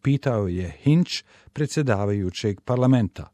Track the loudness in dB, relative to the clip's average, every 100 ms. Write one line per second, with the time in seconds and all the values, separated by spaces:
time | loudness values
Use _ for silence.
0 | 0 0 0 -2 -2 -4 -8 -2 2 2
1 | 2 -4 _ _ -16 -8 -4 -2 0 0
2 | 0 -2 -4 -4 -4 -4 -4 0 4 4
3 | 2 -6 -18